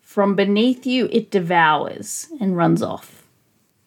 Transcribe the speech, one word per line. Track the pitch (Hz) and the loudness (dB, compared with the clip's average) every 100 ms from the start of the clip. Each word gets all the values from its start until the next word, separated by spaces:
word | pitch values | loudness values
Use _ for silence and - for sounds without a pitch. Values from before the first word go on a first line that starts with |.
"From | _ 208 196 196 | _ -2 0 2
beneath | 196 202 247 254 254 | 2 2 2 0 -2
you, | 254 214 | -2 0
it | 226 220 | -2 0
devours," | 196 170 175 156 147 - - 208 - - 302 | -4 0 4 4 2 -2 -10 -12 -12 -14 -6
and | 196 170 | -4 0
runs | 165 165 | 2 2
off. | 98 - - - _ _ _ _ _ _ | -2 -8 -16 -20 _ _ _ _ _ _